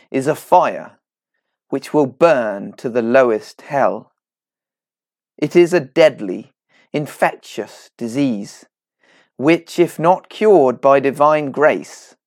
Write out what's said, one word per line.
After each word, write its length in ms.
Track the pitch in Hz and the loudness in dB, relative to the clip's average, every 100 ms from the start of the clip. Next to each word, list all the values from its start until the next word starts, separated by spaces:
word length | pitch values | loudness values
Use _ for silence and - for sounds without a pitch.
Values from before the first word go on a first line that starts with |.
| _ | _
is 160 | - 135 | -6 -4
a 80 | |
fire 640 | 147 - 180 147 87 - _ _ _ _ _ _ _ _ | -6 2 2 2 -4 -14 _ _ _ _ _ _ _ _
which 240 | 139 - | -10 -2
will 140 | 151 139 | 0 0
burn 680 | 120 170 143 110 101 101 | 2 2 2 -2 -8 -12
to 140 | - 135 | -12 -6
the 140 | 120 | -4
lowest 600 | 113 127 123 107 - - | -2 0 0 0 -6 -20
hell. 500 | - 143 113 101 - _ _ _ _ _ _ _ _ _ _ _ _ _ | -8 -2 -2 -4 -14 _ _ _ _ _ _ _ _ _ _ _ _ _
It 180 | 151 | 0
is 200 | 175 170 | 2 4
a 60 | 175 | 2
deadly, 720 | 135 - 156 123 104 98 120 _ _ _ _ | -2 2 2 2 -10 -10 -12 _ _ _ _
infectious 1000 | 147 147 - 175 - - - 104 - - _ | -8 -8 -4 -4 -4 -16 -14 -14 -16 -20 _
disease, 640 | 117 120 143 104 101 - _ _ _ _ _ _ _ _ | -8 -2 -2 -2 -8 -18 _ _ _ _ _ _ _ _
which, 420 | 135 170 - - | 0 0 -2 -2
if 200 | 165 - | -2 0
not 320 | 160 185 _ | 0 0 _
cured 500 | - 220 190 131 117 | -2 2 4 4 0
by 180 | 139 139 | 2 2
divine 500 | 135 123 147 156 147 | 0 0 0 0 -4
grace, 680 | 127 151 98 71 - - _ | 0 0 0 -8 -20 -20 _